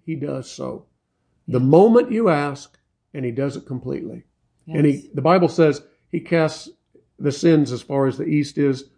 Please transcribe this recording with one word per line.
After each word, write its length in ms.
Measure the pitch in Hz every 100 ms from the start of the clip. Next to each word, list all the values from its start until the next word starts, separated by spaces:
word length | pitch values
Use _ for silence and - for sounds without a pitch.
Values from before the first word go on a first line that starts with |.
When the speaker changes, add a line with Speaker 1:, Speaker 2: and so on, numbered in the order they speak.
| -
Speaker 1:
he 80 | 151
does 320 | 143 135 123
so. 360 | - 131 120 - _ _ _ _ _ -
The 100 | 123
Speaker 2:
Yes. 80 | 131
Speaker 1:
moment 440 | 160 220 233 -
you 180 | 220 220
ask, 480 | 147 147 139 - _ _ _ _
and 140 | 143 123
he 60 |
does 260 | 117 139 139
it 80 | -
completely. 600 | 127 - - - 120 - _ _ _ -
And 180 | 160 147
he, 60 |
Speaker 2:
Yes. 140 | 139 - 139
Speaker 1:
the 80 |
Bible 240 | 151 185 170
says 320 | - 156 139 - _ _
he 80 | 165
casts 500 | 156 170 156 - - - _ _ _ -
the 140 | 143
sins 400 | 139 170 160 123
as 100 | 120
far 240 | - 139 135
as 140 | -
the 60 | 110
east 320 | 151 143 -
is 320 | 143 131 -